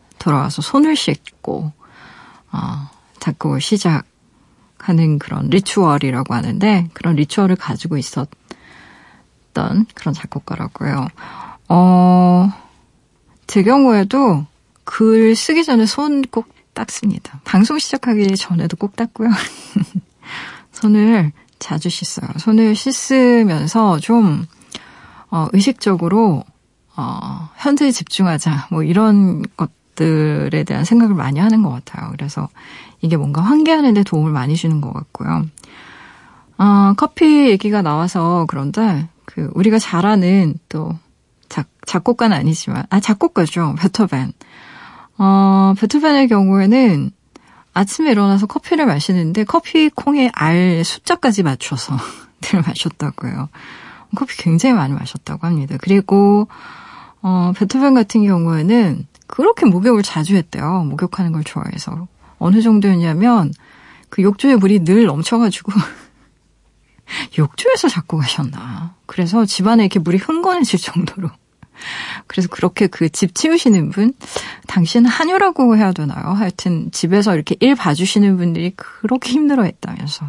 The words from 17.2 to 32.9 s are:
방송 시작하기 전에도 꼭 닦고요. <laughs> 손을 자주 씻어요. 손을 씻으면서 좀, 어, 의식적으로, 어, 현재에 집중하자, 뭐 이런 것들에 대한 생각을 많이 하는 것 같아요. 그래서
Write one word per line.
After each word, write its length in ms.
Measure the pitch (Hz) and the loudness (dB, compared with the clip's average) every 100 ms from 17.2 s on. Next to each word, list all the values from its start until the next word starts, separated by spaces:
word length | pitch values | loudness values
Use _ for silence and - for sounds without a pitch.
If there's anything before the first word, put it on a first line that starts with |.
| - 139 | -10 -20
방송 340 | - 185 220 302 | -2 2 2 0
시작하기 580 | - 269 - 214 202 190 | -4 -6 -2 0 0 -2
전에도 400 | - 170 165 170 | -2 -4 -4 -4
꼭 180 | 202 - | -8 -6
닦고요. 340 | 233 - 226 | -8 -2 -2
<laughs> 1400 | 190 - - - 208 185 190 - _ - - - - _ | 0 -4 -14 -6 -4 -4 -6 -10 _ -18 -16 -16 -20 _
손을 600 | - 214 208 214 226 151 - _ _ | -4 2 4 4 4 2 -4 _ _
자주 320 | - 151 170 | -8 -6 -6
씻어요. 400 | - 165 - - 160 | -8 -10 -10 -10 -6
손을 360 | 220 220 220 214 | 0 4 4 2
씻으면서 1200 | 262 269 - 262 247 240 214 156 151 226 214 160 | -2 -6 0 4 6 6 4 0 0 2 2 2
좀, 460 | - 233 202 147 165 _ _ - - - - - - | 2 2 4 0 -4 _ _ -20 -20 -20 -20 -20 -8
어, 180 | 170 156 | -4 0
의식적으로, 920 | 196 202 254 208 185 170 202 220 139 - _ _ _ _ - | 2 2 0 -2 0 0 2 2 0 -4 _ _ _ _ -12
어, 540 | 117 110 196 202 160 - | -10 -10 -12 -12 -14 -6
현재에 340 | 285 285 285 | -2 2 2
집중하자, 800 | 240 170 - 190 156 - 143 - | 0 -6 0 0 0 -2 -4 -4
뭐 120 | 165 | -4
이런 600 | 156 175 220 202 190 165 - - | 0 2 4 4 4 0 -6 -8
것들에 1080 | 160 - _ - 160 156 151 147 143 156 | -8 -8 _ -4 0 2 0 -2 -4 -4
대한 220 | 151 - 160 | -4 -4 2
생각을 300 | 233 226 190 | 4 4 2
많이 240 | 131 139 | -2 0
하는 220 | 208 220 | 2 2
것 60 | 196 | 2
같아요. 420 | 123 - - - | -2 -10 -14 -12
그래서 360 | 147 143 147 147 - - - - | -10 -10 -8 -10 -12 -20 -20 -20